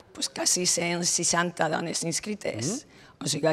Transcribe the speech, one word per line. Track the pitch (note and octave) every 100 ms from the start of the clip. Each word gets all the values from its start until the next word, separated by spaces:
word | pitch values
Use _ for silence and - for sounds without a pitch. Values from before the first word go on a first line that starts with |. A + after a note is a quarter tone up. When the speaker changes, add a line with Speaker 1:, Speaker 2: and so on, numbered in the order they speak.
| -
Speaker 1:
pues, | - -
quasi | - E4 -
cent | F3+ - F3 F3
seixanta | E3+ - E3+ E3+ F3 - E3
dones | D#3+ E3+ -
inscrites. | E3 D#3+ - G#3 - - B2+ B3 -
Speaker 2:
Mhm. | - - -
Speaker 1:
O | D3
sigui | D3 D#3